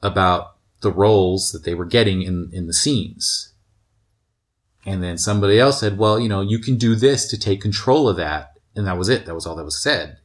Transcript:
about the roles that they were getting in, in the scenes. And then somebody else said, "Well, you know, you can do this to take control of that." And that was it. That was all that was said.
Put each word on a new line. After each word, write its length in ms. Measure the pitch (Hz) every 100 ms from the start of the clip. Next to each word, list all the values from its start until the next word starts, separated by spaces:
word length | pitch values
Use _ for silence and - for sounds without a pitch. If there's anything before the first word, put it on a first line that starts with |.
about 500 | 101 92 92 90 - _ _ _
the 100 | 104
roles 600 | 90 101 107 92 95 -
that 120 | 82
they 100 | 80
were 120 | 85 87
getting 360 | 117 107 95
in, 280 | 92 90 82
in 140 | 90 85
the 60 |
scenes. 760 | 82 - 131 82 - - - - _ _ _ _ _ _ _ _ _ _ _ _ _ -
And 180 | 95
then 140 | 90 85
somebody 420 | - 104 101 107
else 200 | 131 139
said, 160 | 107 98
"Well, 220 | 107 107
you 100 | 117
know, 100 | 98
you 180 | 98 113
can 180 | 113 127
do 180 | 117 110
this 320 | 131 135 -
to 80 | 104
take 240 | - 98
control 460 | 104 98 - 139 139
of 80 | 87
that." 360 | 80 76 - _ _ -
And 120 | 98
that 100 | 90
was 120 | 92
it. 160 | 123 -
That 100 | 82
was 100 | 85
all 100 | 80
that 100 | 78
was 160 | -
said. 360 | - 135 76 -